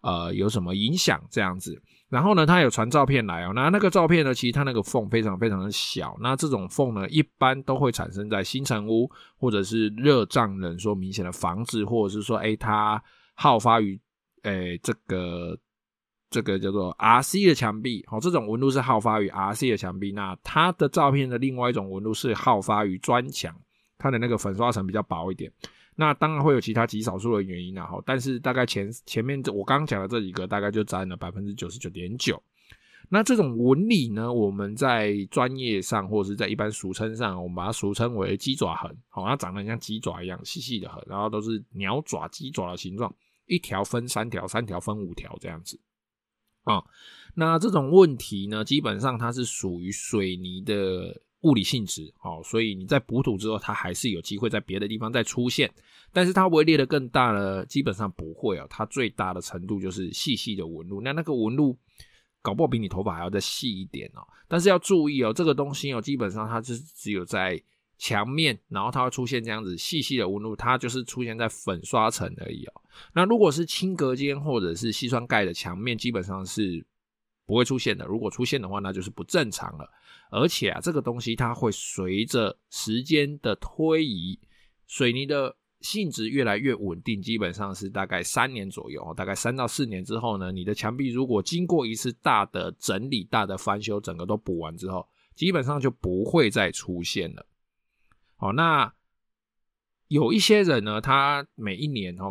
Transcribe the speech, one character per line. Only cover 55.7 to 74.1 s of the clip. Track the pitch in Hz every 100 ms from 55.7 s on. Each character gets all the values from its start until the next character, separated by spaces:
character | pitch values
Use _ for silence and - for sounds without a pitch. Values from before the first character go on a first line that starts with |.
| - _ - -
但 | 180 180
是 |
它 | 190 190
会 | 160
裂 | 156 151
得 | 135
更 | 151 127
大 | 143 123
呢？ | 104 98 95 -
基 | 143
本 | 139
上 | 95 104
不 | - 80
会 | 82 113 90
哦， | 69
它 | - -
最 | - 117
大 | - 92
的 | 90
程 | - 92 92
度 | 104
就 | 95
是 | 95 90
细 | - - 117
细 | - 98
的 | 82
纹 | 82 85
路， | 98
那 | 123
那 | 147
个 | 160
纹 | 131 110 131
路 | 147 123 _ _ - _ _ _
搞 | 117 104
不 |
好 | 156
比 | 120
你 | 101
头 | 90
发 | 104
还 | 82
要 | 87
再 | 101
细 | - - 127
一 | 95 95
点 | 67 52 -
哦。 | - _ _
但 | 170
是 | 180
要 | 180
注 | - 190 147
意 | 143
哦， | 113
这 | 113 165
个 |
东 | 139 143
西 | 143 143
哦， | 123
基 | 107 139
本 | 107
上 | 107 110
它 | 117
就 | 117
是 | 120
只 | 151 - -
有 | 101
在 | 87 104 92 82 - _ _ _
墙 | - 107 107
面， | 143 156 107 _
然 | 98
后 | 107
它 | 127
会 | 127
出 | - 120
现 | 123
这 | 113
样 | 107
子 | 101 85
细 | - 165
细 | - 131
的 | 95
纹 | 101
路， | 107 104
它 | 117 127
就 | 123
是 | 127
出 | 120 -
现 | 120 113
在 | 113
粉 | - - 90 -
刷 | 120 110
层 | - 90 87
而 | -
已 | - -
哦。 | - _ - -
那 | - 190
如 | 233
果 | 196
是 | 143
轻 | 170 - 185 180
隔 | 139